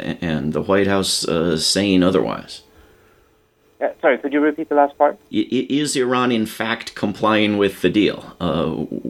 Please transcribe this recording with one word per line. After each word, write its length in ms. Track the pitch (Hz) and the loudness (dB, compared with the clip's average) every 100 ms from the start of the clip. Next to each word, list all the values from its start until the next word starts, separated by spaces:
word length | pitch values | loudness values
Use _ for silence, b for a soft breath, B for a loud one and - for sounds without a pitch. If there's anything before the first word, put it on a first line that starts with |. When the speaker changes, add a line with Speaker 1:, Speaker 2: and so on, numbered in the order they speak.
| 50 - | -8 -6
Speaker 1:
and 320 | 87 76 73 | -4 -2 -2
the 80 | 78 | -4
White 240 | 85 98 98 | 2 2 4
House, 400 | 98 92 - - | 0 0 -2 -2
uh, 300 | 82 85 80 | 0 0 0
saying 440 | - 95 101 92 | 0 0 2 4
otherwise. 600 | 90 95 55 50 - - _ b b b b b b b _ _ _ - - | 4 2 0 -6 -10 -20 _ b b b b b b b _ _ _ -6 -6
Speaker 2:
Uh, 60 | - | 0
sorry, 180 | 160 123 | 0 2
could 140 | 143 | 0
you 80 | 147 | 0
repeat 280 | 151 151 156 | 0 0 -2
the 60 | |
last 220 | 147 143 - | 2 2 2
part? 200 | 147 - - | 0 0 -6
Speaker 1:
I, 40 | 107 | -4
i-, 300 | - 123 - | -2 -2 -2
is 280 | 139 147 143 | -2 -2 -2
Iran, 360 | 123 127 123 | 0 0 0
in 140 | 117 107 | 0 -2
fact, 480 | - 113 117 - | -4 -4 -4 -6
complying 640 | - 107 98 107 107 107 104 | -6 -6 0 2 2 2 2
with 240 | 98 - | 0 2
the 80 | 90 | 0
deal? 460 | 107 90 - - - | 4 2 0 -12 -6
Uh, 440 | 87 78 80 69 - - - | -2 -2 -2 -4 -6 -8 -10